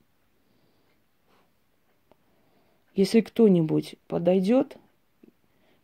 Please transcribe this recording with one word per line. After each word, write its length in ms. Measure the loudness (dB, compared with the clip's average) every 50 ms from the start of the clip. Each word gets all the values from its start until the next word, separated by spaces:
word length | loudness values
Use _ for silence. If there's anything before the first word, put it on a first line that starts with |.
| _ _ _ _ _ _ _ _ _ _ _ _ _ _ _ _ _ _ _ _ _ _ _ _ _ _ _ _ _ _ _ _ _ _ _ _ _ _ _ _ _ _ _ _ _ _ _ _ _ _ _ _ _ _ _ _ _ _ -4
"Если 260 | -2 -2 0 2 0
кто-нибудь 760 | 0 0 0 2 2 4 4 2 0 0 -2 -4 -6 -8 -14 _ _ -10
подойдёт, 680 | -8 -4 -2 0 0 0 0 0 0 0 -2 -4 -8 -20 _ _ _ _ _ _ _ _ _ -20 _ _ _ _ _ _ _ _ _ _